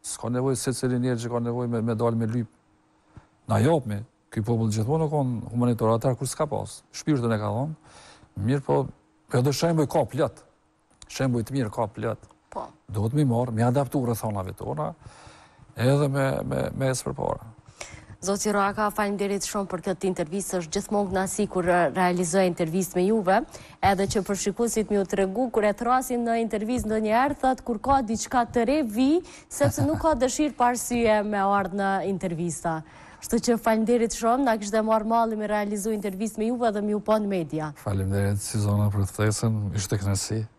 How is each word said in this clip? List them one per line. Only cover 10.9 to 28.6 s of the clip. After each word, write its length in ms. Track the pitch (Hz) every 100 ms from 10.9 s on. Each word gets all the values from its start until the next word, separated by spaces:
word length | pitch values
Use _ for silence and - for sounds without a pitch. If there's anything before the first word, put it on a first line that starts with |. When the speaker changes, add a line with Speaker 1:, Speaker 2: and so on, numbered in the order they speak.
| _ -
Speaker 1:
Shembuj 360 | - 135 120
të 120 | 110 135
mirë 160 | 110
ka 140 | 110 107
plot. 420 | - 131 107 - _ _
Speaker 2:
Po. 140 | - 330 -
Speaker 1:
Duhet 320 | - 101 110 143
mi 60 | 143
marr, 240 | 117 123
mi 140 | 110 120
adaptu 380 | 127 131 147
rrethonave 480 | 120 113 110 101 92
tona, 380 | 101 - 147 156 165 - - - - - _ -
edhe 340 | - 120 143 147
me, 220 | 139 135 -
me, 180 | - 135 -
me 220 | - 135
ecë 160 | 127 -
përpara. 420 | 139 50 - - - - - - - - -
Speaker 2:
Zoti 260 | - 202 214
Roaka, 320 | 202 196 208 208
faleminderit 560 | 208 202 202 202 196
shumë 240 | - 208 190
për 140 | 175
këtë 220 | 196 180 190
intervistë, 520 | 180 160 196 190 185
është 100 | 160 196
gjithmonë 320 | 196 208 196
kënaqësi 340 | 185 190 - 202
kur, 140 | 185 180
eh, 220 | 175 170
realizoj 520 | 170 180 175 180 190 185
intervistë 480 | 170 165 175 185 180
me 60 |
juve, 360 | 185 226 185 196 302 - - -
edhe 220 | 185 190 196
që 80 | 220
për 140 | 185 202
shikuesit 540 | 208 196 233 220 214
më 80 | 208
u 20 | 190
tregu 340 | 196 190 196 254
kur 140 | 226 208
e 40 | 202
thrasin 480 | 240 254 254 240
në 140 | 233 233 226
intervistë 420 | 214 214 247 214
ndonjëherë, 480 | 220 214 226 269 285
thot, 180 | 262 262
"Kur 180 | - 220
ka 220 | - 277
diçka 460 | 220 226 - 254 233
të 180 | 247